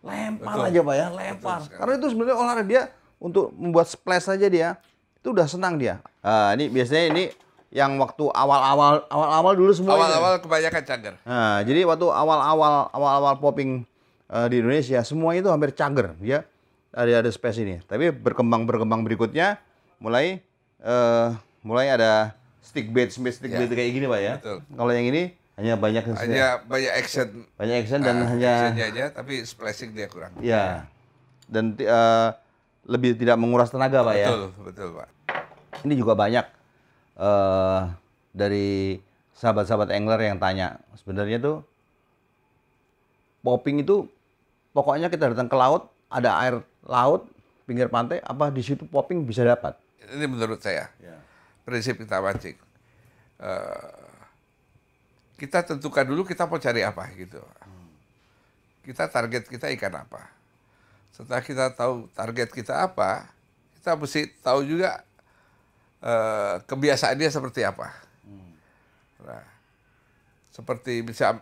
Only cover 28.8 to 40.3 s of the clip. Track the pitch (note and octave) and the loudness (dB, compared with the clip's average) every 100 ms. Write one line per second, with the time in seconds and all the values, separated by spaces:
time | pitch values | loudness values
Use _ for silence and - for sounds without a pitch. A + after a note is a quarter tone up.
28.8 | A2 A2 C#3 D3 B2+ C3+ - - A2 - | -4 -4 -8 -8 -10 -10 -10 -10 -10 -10
29.8 | A#2+ G#2+ G2+ F2+ E2+ F2+ A#2 A2+ F#2+ F2 | -12 -12 -12 -12 -16 -6 0 0 0 -4
30.8 | D2+ _ _ _ _ _ _ A2 A2+ G#2 | -12 _ _ _ _ _ _ -2 -2 -2
31.8 | A2 A#2 A#2 A2+ A2+ A2 _ _ _ _ | 2 4 6 4 2 -2 _ _ _ _
32.8 | - B2 B2 A2+ A#2 A#2 A#2+ A#2+ A#2+ C3 | -4 0 0 2 4 4 4 4 2 2
33.8 | C3+ C3+ A#2 G#2 G2+ A2+ G2 F#2 F#2 F#2 | 0 2 2 2 0 0 -6 -14 -18 -14
34.8 | F#2 E2 - _ - - - - _ - | -14 -14 -20 _ -10 -10 -10 -20 _ -8
35.8 | C#3 C#3+ A2+ G#2 G#2 A#2+ - _ _ _ | -2 0 2 4 4 2 -2 _ _ _
36.8 | _ _ _ - F#2+ G2+ G2 F#2+ F#2+ F#2+ | _ _ _ -4 0 2 4 2 2 0
37.8 | F#2 F2 _ _ _ F2+ G2+ G2+ G2+ G2 | -2 -8 _ _ _ -4 -2 0 0 -2
38.8 | F#2+ F#2 _ _ _ _ A#2+ G#2 G2 A2 | -2 -6 _ _ _ _ 0 0 0 0
39.8 | G#2 G2+ G#2+ A2 A2 | 0 -2 0 0 0